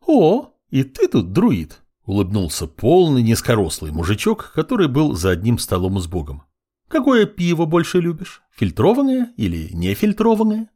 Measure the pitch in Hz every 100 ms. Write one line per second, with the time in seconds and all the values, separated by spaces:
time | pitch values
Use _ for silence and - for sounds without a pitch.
0 | - 302 160 226 - _ _ 135 131 -
1 | 392 - 90 104 226 110 78 - _ _
2 | - 98 92 104 87 - 80 - 110 175
3 | 175 131 113 113 - 117 87 - 78 76
4 | 87 107 - 214 - - 160 247 165 127
5 | 156 90 92 87 107 117 - 92 92 98
6 | 85 90 73 71 _ _ _ _ _ 311
7 | 269 247 202 - 175 165 165 170 165 180
8 | 170 165 190 - _ - 95 78 139 240
9 | 277 262 240 - 101 82 78 82 87 101
10 | 214 202 226 220 220 214 226